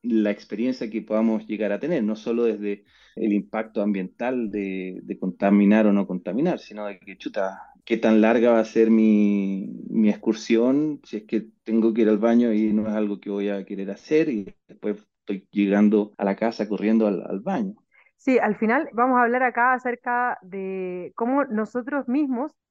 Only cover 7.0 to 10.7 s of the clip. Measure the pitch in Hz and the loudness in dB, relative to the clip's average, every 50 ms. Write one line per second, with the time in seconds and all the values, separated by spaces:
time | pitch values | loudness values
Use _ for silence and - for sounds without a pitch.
7 | _ 101 92 _ - - - 107 95 95 87 - - - _ _ _ - 120 110 | _ -20 -20 _ -12 -8 -4 -4 -4 -4 -6 -10 -20 -20 _ _ _ -4 -2 2
8 | - 113 110 107 107 110 117 123 113 120 117 113 110 113 - 110 113 110 113 110 | 4 4 6 6 6 6 4 4 4 4 4 4 2 2 2 2 4 6 6 6
9 | 110 110 107 104 104 101 101 101 98 98 98 95 104 - - - - - - 113 | 6 6 6 4 4 2 2 0 -2 -2 -4 -6 -8 -10 -12 -14 -12 -4 0 2
10 | 110 104 101 - - 113 110 110 - - 117 113 117 127 | 2 2 2 0 -2 -2 -2 -2 0 0 2 4 4 2